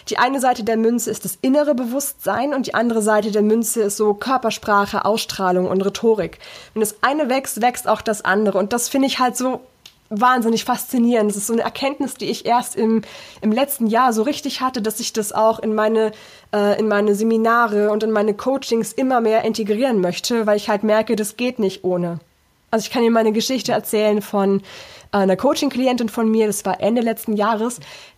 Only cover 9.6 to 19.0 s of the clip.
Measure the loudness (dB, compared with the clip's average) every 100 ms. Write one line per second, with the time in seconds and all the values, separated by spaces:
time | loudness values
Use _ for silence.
9.6 | -10 _ -20 _ -10 0 2 4 2 0
10.6 | 0 -4 -2 2 4 4 2 -2 -2 -2
11.6 | -2 -4 -4 -2 -6 -4 -6 -4 0 0
12.6 | 0 -2 0 0 -2 -12 -20 -4 0 0
13.6 | 0 -2 0 2 2 2 0 -2 -6 -4
14.6 | -4 -2 -4 -4 -6 -6 -4 0 2 2
15.6 | -2 0 2 2 0 -4 -16 -20 _ 0
16.6 | 2 2 2 2 2 2 2 2 4 4
17.6 | 2 2 2 2 0 2 0 0 -2 -2
18.6 | 0 -2 0 -2